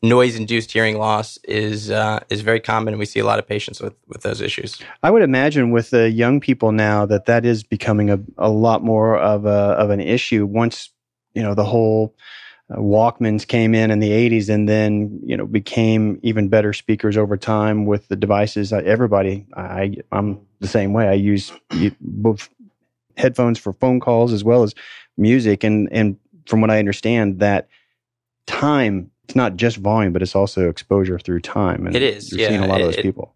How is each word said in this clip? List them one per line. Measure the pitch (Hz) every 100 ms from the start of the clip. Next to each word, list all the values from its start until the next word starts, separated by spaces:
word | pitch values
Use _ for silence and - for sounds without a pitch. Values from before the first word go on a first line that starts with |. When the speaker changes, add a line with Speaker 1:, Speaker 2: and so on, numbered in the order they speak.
Speaker 1:
noise-induced | 113 123 123 113 107 117 113
hearing | 110 110 107
loss | 107 107 110 -
is, | - 107 107 107 104
uh, | 107 107 107 -
is | 101
very | 107 113
common, | 113 110 110
and | 107
we |
see | 104 110
a | 107
lot | 107
of | -
patients | 107 - -
with, | 107 - -
with | -
those | - 107
issues. | 98 - - - - -
Speaker 2:
I | 160
would | 226
imagine | 160 131 143 147 120
with | 117 113
the | 123 113
young | 113 117 139
people | 135 127 113
now | 107 107 104
that | 104 104 -
that | 117
is | 120 110
becoming | 110 107 - 107 104
a, | 101 104 -
a | 107
lot | 107 113 107
more | 113 110 110 107
of | 95 104
a, | 104
of | 104 101 - 104
an | 101
issue | 90 123 - 113 101
once, | 110 117 - - _ _ _ _
you | -
know, | 107
the | 101 104
whole, | 117 110 107 110 _ - - - - -
uh, | -
Walkmans | 104 104 117 - 113 107 -
came | 120 113
in | 113 110
in | 107
the | 107
eighties | 107 120 113 101
and | 104 104
then, | 107 107 104 104 107
you | - -
know, |
became | 101 107 101 - 110 110 107 98
even | 120 110 98
better | 107 104
speakers | 104 - 107 107 104
over | 104 101
time | - 107 107 107
with | 104 104 -
the | 98
devices. | 101 101 107 107 98
Uh, | 104 85
everybody, | 110 120 101 98 98 98
I, | - 90 95 101 98 -
I'm | 98 104 101 _ -
the | 95
same | 117 98
way. | 110 104
I |
use | 101 101 101 - - -
y-, | 80 101 -
both | - 104 113 104 - _ - _ _ _ _ -
headphones | 131 123 120 113
for | 104
phone | 92 131 127
calls | 127 117 120
as | 107
well | 107 123
as | 107 - - - - -
music, | 107 127 110 101
and, | 110 107 104
and | 110 107 95 _ _ -
from | 110
what | 110
I | 107
understand, | 101 98 113 117 104 95
that | 101 98 - _ _ _ _ _ _ _ -
time, | - 143 143 113 98 92 _
it's | - 131
not | 120
just | 90 117 107
volume, | 101 110 98
but | 87
it's | 90
also | 98 101 - 87
exposure | 82 - 98 92 90
through | - 87
time. | - 104 95 - 90
And |
Speaker 1:
It | 117
is, | 131 104 -
Speaker 2:
you're | - 107
seeing | 104
Speaker 1:
yeah. | 95
Speaker 2:
a |
lot | 95
of | 85
Speaker 1:
It, |
Speaker 2:
those | -
Speaker 1:
it, |
Speaker 2:
people. | 98 - -